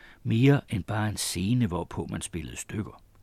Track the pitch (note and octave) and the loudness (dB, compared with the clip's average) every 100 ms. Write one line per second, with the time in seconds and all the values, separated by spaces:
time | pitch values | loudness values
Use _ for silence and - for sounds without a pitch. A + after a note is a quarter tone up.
0 | - - A#2+ A2+ C3+ C#3+ - G#2 - G#2+ | -20 -8 0 4 6 6 2 -4 -2 -2
1 | G#2+ F2 - - F#2+ B2 G#2+ E2+ E2+ - | -2 -2 -4 -2 2 2 2 0 -4 -6
2 | D2+ - - E2+ C2+ A#1+ - G2 G2 - | -6 -6 -6 -8 -8 -10 -8 -8 -8 -12
3 | - - | -20 -20